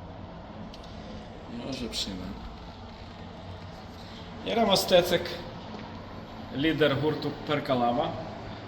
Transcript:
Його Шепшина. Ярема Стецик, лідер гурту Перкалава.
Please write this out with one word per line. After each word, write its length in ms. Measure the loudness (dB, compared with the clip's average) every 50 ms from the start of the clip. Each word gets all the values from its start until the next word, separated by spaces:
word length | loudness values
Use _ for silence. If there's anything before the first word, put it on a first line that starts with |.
| -12 -12 -12 -12 -12 -12 -12 -12 -12 -12 -12 -10 -10 -10 -10 -12 -12 -12 -12 -12 -10 -10 -10 -10 -10 -12 -12 -12 -12 -10 -8 -6
Його 120 | -6 -4 -4
Шепшина. 540 | -4 -4 -4 -2 -4 -4 -4 -4 -6 -6 -8 -8 -8 -10 -10 -10 -10 -12 -12 -12 -12 -12 -14 -12 -12 -14 -14 -12 -12 -12 -12 -12 -12 -12 -10 -10 -10 -10 -12 -12 -12 -12 -12 -12 -12 -12 -12 -12 -12 -12 -10 -10 -8 -4
Ярема 300 | 0 4 6 6 8 8
Стецик, 460 | 6 8 10 10 10 10 10 6 4 4 0 -4 -6 -8 -8 -10 -10 -10 -10 -10 -10 -10 -10 -10 -10 -10 -10 -12 -12 -12 -12 -10 -10 -10 -6 -2
лідер 380 | 2 4 4 6 6 6 6 6
гурту 360 | 6 4 4 2 2 0 -2 -4 -4 -2
Перкалава. 680 | 0 0 0 2 2 4 4 6 4 4 4 2 2 0 -4 -6 -8 -8 -8 -8 -10 -10 -10 -10